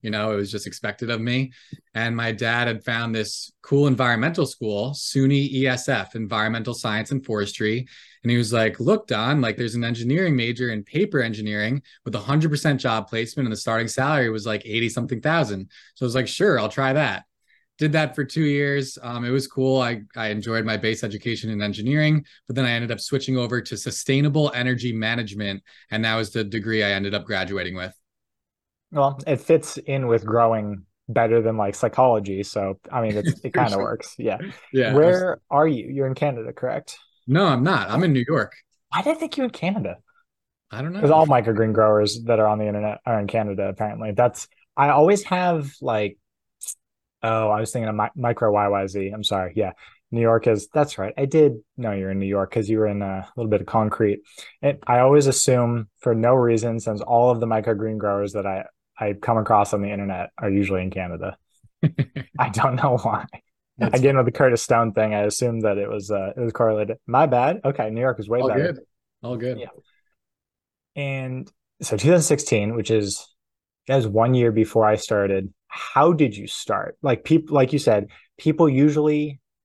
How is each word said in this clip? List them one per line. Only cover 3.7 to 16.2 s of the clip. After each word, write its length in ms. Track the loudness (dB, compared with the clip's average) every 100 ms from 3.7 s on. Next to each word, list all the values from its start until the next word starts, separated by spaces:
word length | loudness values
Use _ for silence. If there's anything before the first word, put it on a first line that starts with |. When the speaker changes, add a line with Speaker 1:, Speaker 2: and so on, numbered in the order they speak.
| 2 4
Speaker 1:
environmental 640 | 4 2 2 0 0 -4
school, 440 | -4 -4 -4 -4
suny 560 | -6 -4 2 4 2 0
E 160 | 0 0
S 200 | -2 -2
F, 260 | -2 -4 -8
Environmental 580 | -4 -2 -2 -2 -6
Science 380 | -6 -4 -4 -2
and 120 | -6
Forestry. 640 | -4 -4 -4 -2 -2 -2 -6 -16 -20 _
And 80 | 0
he 60 | 0
was 140 | 2
like, 280 | 2 0 0
"Look, 260 | 0 0 0
Don, 360 | -2 0 2
like, 160 | 0 -2
there's 180 | -4 -4
an 80 |
engineering 520 | -4 -4 -2 0 2 0
major 340 | 0 -2 -4
in 140 | -4
paper 380 | -4 -2 0 0
engineering 640 | -2 -4 -4 -2 -2 -4 -8 _
with 120 | -10 -8
a 40 |
hundred 300 | 0 2 2
percent 300 | 0 0 0
job 300 | 0 -2 -4
placement, 360 | -6 -6 -4 -4
and 80 |
the 40 | -4
starting 300 | -2 -2 -2
salary 440 | -2 0 2 0
was, 140 | -2 -4
like, 180 | -6 -4
eighty 240 | -4 -2
something 320 | -4 -6 -4
thousand." 480 | 0 0 0 -4 -10 -18 -20
So 120 | -6 -2
I 20 |
was 80 |
like, 120 | -2